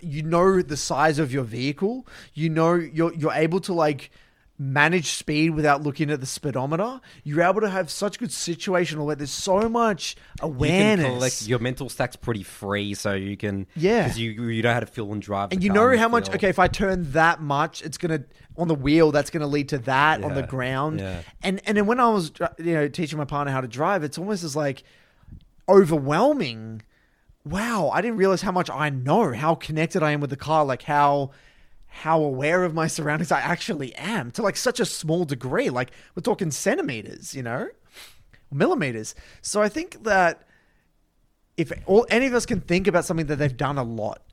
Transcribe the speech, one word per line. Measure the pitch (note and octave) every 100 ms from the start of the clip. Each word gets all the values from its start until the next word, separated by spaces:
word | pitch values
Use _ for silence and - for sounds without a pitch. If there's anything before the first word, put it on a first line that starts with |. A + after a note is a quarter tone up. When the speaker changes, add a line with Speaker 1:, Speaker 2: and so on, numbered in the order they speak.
Speaker 1:
you | E3+ D3
know | D#3 E3+ F#3+ F#3
the | C#3+ D3
size | - C#3 D#3 D3
of | D3
your | C3+
vehicle, | A#2 A#2+ C3+ C#3+ G3 B3+ - - -
you | C#3+ D#3+
know, | D#3 E3
you're, | F3 D3+ D3+ E3
you're | E3 D3
able | B2+ D#3+ F#3
to, | F#3
like, | E3+ D3+ C#3 - _ _ _ _ -
manage | C3+ C#3 D3+ F3+ D3
speed | - - D3+ E3
without | D#3 D3+ C#3+
looking | D3 C3+ D3
at | D3
the | C3+
speedometer. | - D3 B2+ C3+ E3 A3+ C4 - -
You're | D3 D3
able | F3 G3
to | G#3+
have | F#3+ E3
such | - G3+ -
good | G#3
situational | - - E3 G3 F3+ D#3+ D#3
aware-, | D3 D3
there's | C#3+
so | - G3 F#3+ A3+
much | A#3 A3+ F#3+ - - - -
awareness. | D#3+ C3 D3+ F#3 G#3+ G3
Speaker 2:
You |
can | C#3
collect, | B2 B2+ - A2
your | B2
mental | B2 B2+ C3
stack's | - B2+ -
pretty | - G#2+
free, | F2+ - G2+ G2+ G2+
so | G2 G#2
you | G2 G2 G2+
can, | G#2 G2 F#2
Speaker 1:
Yeah. | D#3+ F3+ A#3 D3
Speaker 2:
'cause | A#2
you, | A2+
you | G#2+ A#2 A2+
know | A#2
how | A#2
to | G#2+
feel | - G2+
and | G#2
drive | G2+ G2 G2+
the | F#3+
Speaker 1:
And |
you | G3
Speaker 2:
car | G3+
Speaker 1:
know | A#3+
Speaker 2:
and | A#3+
Speaker 1:
how | A3+
much, | A#3 F#3+
Speaker 2:
feel |
Speaker 1:
okay, | F#3+ G3
if | F#3
I | F3+
turn | - G3 F#3 D#3
that | D#3+ E3 D#3+
much, | D3 C#3+ D#3+ -
it's | - -
gonna, | E3 D#3 - - - -
on | E3+
the |
wheel, | D3 C3+ D#3+ D#3
that's | D3 C#3+
gonna | E3 D3
lead | C#3+ C#3
to | C#3+
that | A#2 C3 D3+ C#3
on | G2
the | C#3
Speaker 2:
Yeah. | -
Speaker 1:
ground. | C3 B2+ C3 D#3 G2+
Speaker 2:
Yeah. | F#2+ F2+ - -
Speaker 1:
And, | G3 G3
and | G#3 G#3+
then | G3+
when | B3
I | A#3
was | G#3+ D#3
dri-, | - E3+ -
you | E3+
know, | D#3+ D3
teaching | D3 D3+ D3+
my |
partner | C#3 C#3+ C#3+
how | C3
to | B2+
drive, | B2 E3+ G3
it's | D3 D#3+
almost | F#3+ G3+
as | E3
like, | D3 C#3+ C3 - _ _ _ - - - _ -
overwhelming. | G3 D#3+ D#3+ C3+ D#3 C4+ C#4+ D3 A2+ A2 A2 - _ _ _ _ _
Wow, | D3 F#3 A#3 A3 C#3+
I | C3+
didn't | A#3 A3
realize | F#3+ F3+
how | G3
much | F3+ D#3+
I | B2 D3+
know, | C3+ C3 G3 F3+
how | A2+ D#3
connected | D#3+ - D#3 D#3+ F#3
I | D3+
am | D3
with | C#3+
the | C3+
car, | D3 D#3
like, | C#3+ B2
how, | - D3 C#3+ C#3+ C3+ - _ _ - - -
how | - D#3 D#3+
aware | D3 C3 D3 F3+
of | F3+
my | D#3+ D#3+
surroundings | E3 D3+ D#3 E3+
I | D3+
actually | C3+ F3 - D3+ C3 -
am | E3 A3 A#2+
to, | -
like, | G3+ -
such | B3 A#3+
a |
small | F#3+ - D#3 E3+
degree. | D#3 C3 B2+ F3+ C4
Like, | B2+ B2+ - -
we're | -
talking | A3+ G3+ E3
centimeters, | C3+ F#3+ D#4 B3+ A2+ G2+ - -
you | C3+
know? | A#2 C3 E4 - _ - - - - _ -
Millimeters. | C#3 A#3+ D#4 C#3 A2+ A2 - - -
So | - G#3
I | G#3
think | D#4 F4+ -
that | A3 F#3+ F3 - _ _ _ _ _ _ _ _ _ _ _ -
if | D3+ - -
all, | G3+ A#3+
any | A3+ C4
of |
us | A#3+ -
can | G3
think | - F3 G3
about | E3+
something | - E3 D3
that | C#3+
they've | D3 B2
done | C#3 C#3
a |
lot, | A#2 A2+ G#2+ - _